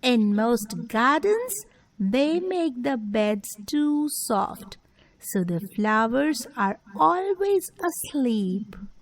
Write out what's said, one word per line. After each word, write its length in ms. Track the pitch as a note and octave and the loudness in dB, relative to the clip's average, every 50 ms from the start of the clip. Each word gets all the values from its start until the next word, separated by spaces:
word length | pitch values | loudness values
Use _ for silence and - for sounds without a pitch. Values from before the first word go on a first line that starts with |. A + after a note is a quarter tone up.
In 320 | - C4 B3 A#3 G#3+ G#3 G3+ | 2 2 4 4 4 4 2
most 540 | G#3 A3 A#3 A#3+ A#3 G#3+ G#3 - F3 E3+ - | 2 2 2 2 0 0 -4 -10 -10 -10 -4
gardens, 760 | - A3 A#3 B3+ C#4+ D#4+ D4+ G4 G#4 A4+ A#4+ B4+ B4+ - - - _ _ _ _ _ _ | -2 2 4 4 4 4 2 2 0 0 0 -4 -6 -8 -10 -14 _ _ _ _ _ _
they 420 | G#3 F#3+ G3 B3+ C#4 D4+ D#4+ F4 | -2 0 2 4 2 4 2 0
make 420 | F4 F#4 F#4 F4+ E4 D#4+ B3+ B3 | 0 -2 -2 0 0 -2 -2 -2
the 140 | A#3+ C#4 C#4 | -2 -2 -2
beds 520 | B3 G#3+ G#3 G3+ A3 G#3+ G#3 G#3+ G#3 G3+ - - - G#3 | -2 -4 -2 0 0 2 2 0 -2 -4 -10 -14 -14 -12
too 420 | - - D4 D4 D4 D4 D4 D4 D4+ | -4 0 0 2 2 2 2 0 -2
soft, 640 | C#4+ - - - A#3+ G3+ F#3+ - - G3 F#3+ G3 - - _ _ _ _ - _ _ _ | -2 -6 -4 -2 0 0 0 -2 -4 -10 -14 -18 -20 -20 _ _ _ _ -20 _ _ _
so 260 | - - - G#3 F3+ | -14 -4 -2 -2 0
the 160 | E3+ F3 E3+ F3+ F#3+ - | 0 -2 -4 -4 -6 -4
flowers 720 | - G#3 G#3+ G#3+ G#3+ A3+ A3+ A3+ C4 C#4+ D4+ D#4 A#3 - - - | -2 0 2 4 4 2 2 2 2 2 2 0 -2 -4 -10 -6
are 220 | - G#3 G3 G3+ - _ - - | -2 -2 -2 -2 -4 _ -16 0
always 760 | G3+ D#4 D#4 E4+ F4+ F#4+ G4 G4+ F#4 G4 G4 G4+ F#4+ E4 - - - | 4 4 4 4 2 0 -2 -2 0 0 2 2 0 0 -2 -12 -4
asleep. 960 | - F4 E4 - - - - D4+ C4+ B3 A3+ A3 G3+ F#3 F#3 G3 G#3+ - F#3+ F3+ G3 G3+ - - | -4 -4 -4 -4 -8 -6 -2 0 0 0 2 0 0 0 -2 -4 -4 -8 -12 -16 -16 -16 -16 -18